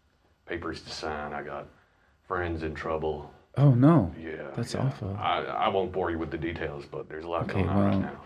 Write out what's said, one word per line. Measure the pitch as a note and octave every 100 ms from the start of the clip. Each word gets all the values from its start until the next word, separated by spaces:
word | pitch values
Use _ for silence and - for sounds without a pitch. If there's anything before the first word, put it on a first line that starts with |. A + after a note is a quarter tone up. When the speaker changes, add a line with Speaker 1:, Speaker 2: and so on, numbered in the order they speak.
| _ _ _ _ -
Speaker 1:
papers | F2 E2 D#2
to | -
sign. | - D#2+ D2+ D2+
I | D2
got | C#2+ C#2+ D2+ - _ _ _ _ -
friends | F#2 E2+ D#2+
in | D#2 D2+
trouble. | E2 D#2+ D#2 D2 D2 - _ -
Speaker 2:
Oh, | C#3+
no. | A#2+ C#3+ E3 F2 D#2
Speaker 1:
Yeah, | D#2+ D2+ C#2+ A#2
Speaker 2:
That's | A#2
Speaker 1:
yeah. | - C3+
Speaker 2:
awful. | - G2 G2
Speaker 1:
I, | E2+ F2
I | C2+ - A2
won't | F#2+ F2
bore | F#2 E2+
you | D#2+
with | D#2
the | D#2+
details, | E2 E2 D#2 D2 C#2
but | D2+ -
there's | D#2 E2+
a |
lot | E2+
Speaker 2:
Okay, | D#2
Speaker 1:
going | - F#2
on | G2
Speaker 2:
well, | G2+
Speaker 1:
right | G2
now. | C#2+ C#2+